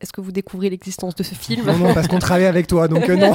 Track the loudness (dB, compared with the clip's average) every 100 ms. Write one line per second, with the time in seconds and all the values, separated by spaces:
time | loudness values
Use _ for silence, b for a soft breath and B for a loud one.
0 | -16 -14 -8 -8 -8 -4 -4 -4 -10 -8
1 | -8 -6 -8 -10 -8 -4 0 2 4 2
2 | 2 0 2 2 4 2 0 2 2 2
3 | 2 4 4